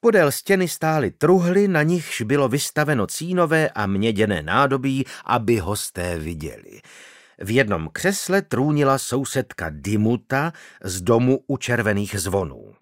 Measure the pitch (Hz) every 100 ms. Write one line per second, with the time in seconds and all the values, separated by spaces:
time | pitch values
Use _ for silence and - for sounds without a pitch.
0 | 233 208 151 - - 196 180 - 160 156
1 | 113 - 147 185 175 185 202 170 151 180
2 | 151 - 107 143 135 135 - - 151 139
3 | 95 - 165 180 165 160 151 - 101 98
4 | 110 101 107 92 76 107 139 135 135 135
5 | 127 - - 120 110 117 87 104 - -
6 | 90 85 78 82 76 - - 50 - -
7 | - - _ _ 95 117 117 92 78 -
8 | 180 196 - 190 - 110 143 151 139 135
9 | - 127 135 135 - - 82 76 71 104
10 | 107 120 _ 135 160 - - - 95 92
11 | 90 117 123 131 _ 131 - 120 107 101
12 | 104 101 95 98 85 64 53 52